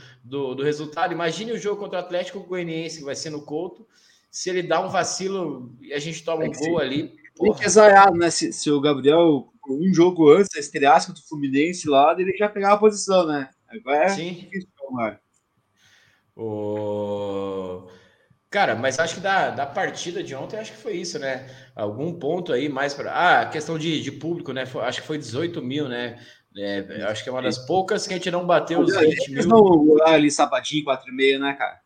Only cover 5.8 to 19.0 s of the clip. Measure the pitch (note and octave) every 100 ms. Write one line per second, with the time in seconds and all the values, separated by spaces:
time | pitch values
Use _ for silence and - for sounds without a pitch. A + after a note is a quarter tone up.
5.8 | - D3 D#3 D#3+ - E3 - - D#3 E3+
6.8 | C3+ C#3+ - - - - G3 G#3 G#3 F#3+
7.8 | G#3 G3 G3 E3+ E3+ - D3+ - D3+ D3
8.8 | D3 C#3 C3 E3 E3+ C#3 - _ - C3+
9.8 | F#3+ D#3+ F3 F3 D3+ E3+ G3 D3+ C#3+ D#3
10.8 | C#3 G3+ F#3 D#3 - D3+ C#3 C3+ E3 F3+
11.8 | D3+ C#3 D3 E3+ F#3 F#3+ G#3 G#3 G3 G#3
12.8 | G#3+ G#3 - F#3+ D#3+ D3 C3+ _ _ A2+
13.8 | A#2+ D3 F#3 G3 E3+ F3+ F#3+ G3 F#3 _
14.8 | C3+ B2 A2 G2+ _ _ _ _ _ _
15.8 | _ _ _ _ _ - A2+ G#2+ G#2 G#2+
16.8 | G#2 G#2 G2+ G2+ G2+ G2 G2 F#2+ F#2 F2+
17.8 | F#2 - _ _ _ _ _ G3+ E3+ A2
18.8 | C3 C3